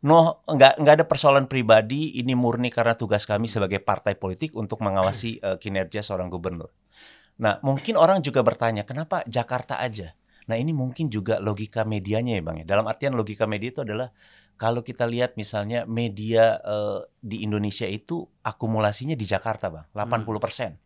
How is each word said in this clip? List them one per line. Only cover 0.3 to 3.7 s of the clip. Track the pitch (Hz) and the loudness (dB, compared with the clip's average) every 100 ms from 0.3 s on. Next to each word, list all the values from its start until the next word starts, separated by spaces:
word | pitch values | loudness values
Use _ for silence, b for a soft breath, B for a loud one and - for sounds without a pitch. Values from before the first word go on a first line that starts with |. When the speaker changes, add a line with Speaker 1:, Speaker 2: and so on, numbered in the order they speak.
| - - | 2 -4
Speaker 1:
nggak, | 147 135 135 | 6 8 8
nggak | 151 151 | 6 6
ada | |
persoalan | 160 143 151 139 131 | 6 4 6 6 4
pribadi, | 131 110 110 110 139 156 - | -2 6 6 6 -4 -4 -4
ini | 123 | -2
murni | 127 123 117 123 | 2 2 0 -2
karena | 120 113 117 | 0 0 0
tugas | 110 104 - | 0 0 0
kami | 104 | -2
sebagai | 113 110 98 | 0 -2 0